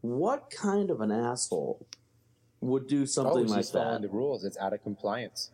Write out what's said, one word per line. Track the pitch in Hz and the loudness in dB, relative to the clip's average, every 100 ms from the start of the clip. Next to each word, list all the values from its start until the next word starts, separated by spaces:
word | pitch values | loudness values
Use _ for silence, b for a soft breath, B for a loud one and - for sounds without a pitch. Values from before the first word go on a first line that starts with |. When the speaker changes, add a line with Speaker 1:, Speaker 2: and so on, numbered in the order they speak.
Speaker 1:
what | 117 123 196 277 - | -2 0 2 0 -4
kind | - 202 202 196 | -4 0 2 2
of | 127 | 0
an | 107 | 0
asshole | 110 120 123 - 82 65 - - - _ _ _ _ _ _ | 2 0 0 -2 0 -2 -4 -10 -20 _ _ _ _ _ _
would | 127 131 131 | 0 0 2
do | 143 135 | 0 2
something | 147 131 | 2 2
Speaker 2:
Oh, | 165 | 4
he's | 110 | 4
Speaker 1:
like | 101 | 2
Speaker 2:
just | 98 | 2
following | - - - | 0 0 0
Speaker 1:
that? | 104 | -2
Speaker 2:
the | |
rules. | 104 139 123 | -2 -2 -2
It's | 98 - | -4 -4
out | 98 | -2
of | 104 | -2
compliance. | - 101 101 117 113 - - | -4 -4 -2 -2 -4 -8 -10